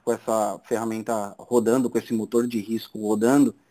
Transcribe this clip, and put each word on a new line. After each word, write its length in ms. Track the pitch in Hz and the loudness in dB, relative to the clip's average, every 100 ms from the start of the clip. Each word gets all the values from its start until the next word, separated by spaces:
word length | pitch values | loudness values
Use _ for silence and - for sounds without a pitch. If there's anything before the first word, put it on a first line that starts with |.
com 100 | - | -4
essa 460 | 113 - 110 104 98 | -4 -2 0 0 -4
ferramenta 720 | - 113 113 110 110 113 101 95 | -6 -4 -4 -6 -4 -4 -6 -10
rodando, 520 | - 123 110 127 120 | -2 2 4 2 2
com 80 | 117 | -2
esse 160 | - | -2
motor 340 | 113 104 117 123 | -4 0 0 0
de 120 | 117 | -2
risco 400 | 101 113 - - | -4 -6 -6 -6
rodando, 540 | 104 107 113 143 127 - _ | -2 2 4 4 4 0 _